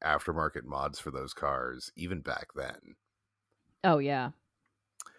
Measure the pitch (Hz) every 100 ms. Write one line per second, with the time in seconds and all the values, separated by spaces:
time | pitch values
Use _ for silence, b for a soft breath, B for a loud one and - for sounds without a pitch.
0 | 78 73 - 80 78 73 62 69 71 71
1 | - 67 67 - 73 67 62 64 - -
2 | 87 90 69 - - - 65 - 50 -
3 | _ _ _ _ _ _ _ _ 190 151
4 | 139 139 127 - _ _ _ _ _ -
5 | -